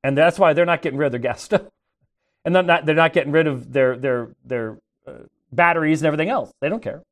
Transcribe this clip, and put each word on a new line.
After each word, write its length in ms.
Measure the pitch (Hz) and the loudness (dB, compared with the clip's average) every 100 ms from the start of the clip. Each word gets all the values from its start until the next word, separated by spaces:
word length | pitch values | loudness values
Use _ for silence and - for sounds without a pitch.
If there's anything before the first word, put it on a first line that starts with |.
And 160 | 135 139 | -2 2
that's 200 | 165 170 | 2 4
why 160 | 180 | 2
they're 120 | 151 175 | 4 2
not 160 | 170 | 0
getting 160 | 160 135 | -2 -2
rid 80 | 147 | -2
of 60 | |
their 80 | 123 | -2
gas 220 | 120 117 | -6 -6
<laughs> 60 | - | -4
stove. 200 | 196 - _ _ _ _ _ _ _ | -4 -4 _ _ _ _ _ _ _
And 100 | - | -2
they're 80 | 180 | 0
not, 240 | 175 165 151 | 2 0 2
they're 80 | |
not 180 | 156 165 | 2 2
getting 200 | 165 139 | 2 2
rid 140 | 156 156 | 0 0
of 260 | 131 123 | -2 -4
their, 240 | 135 131 123 | 0 0 0
their, 340 | 135 123 113 _ | -4 -4 -6 _
their, 340 | 127 123 110 107 _ _ - | -8 -8 -8 -12 _ _ -20
uh, 60 | - - _ _ | -20 -20 _ _
batteries 480 | 131 170 170 156 156 | 0 2 2 0 0
and 60 | 156 | 0
everything 240 | 151 170 | 0 -2
else. 200 | 247 117 _ | -4 -6 _
They 80 | 143 | -6
don't 140 | 214 | -6
care. 200 | - 165 _ | -8 -12 _